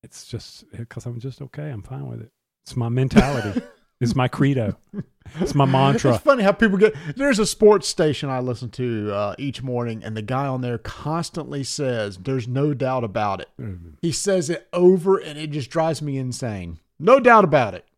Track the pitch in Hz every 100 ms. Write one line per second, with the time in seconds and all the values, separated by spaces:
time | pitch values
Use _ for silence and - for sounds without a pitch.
0 | - - - 110 - - - - 117 -
1 | 123 120 135 127 135 - 151 117 - 135
2 | 139 117 113 _ _ _ - - 117 120
3 | 135 220 131 135 107 101 - _ _ _
4 | 120 135 127 - 139 131 104 - _ 208
5 | - _ - 151 214 147 139 135 135 226
6 | - 113 - 269 196 202 220 190 214 214
7 | 160 143 285 214 214 - 208 208 - -
8 | 160 135 143 131 127 117 120 - 123 113
9 | 104 101 104 92 139 120 131 123 120 113
10 | 107 110 107 127 139 131 123 117 - -
11 | 147 165 165 - 147 143 131 - 135 120
12 | 104 95 92 135 117 123 147 139 127 127
13 | 117 95 104 95 - - 120 90 85 78
14 | 170 143 202 190 151 170 _ 180 180 190
15 | 180 190 160 147 156 147 120 165 160 160
16 | 147 135 127 120 127 101 87 82 _ _
17 | 160 269 247 226 190 143 113 90 _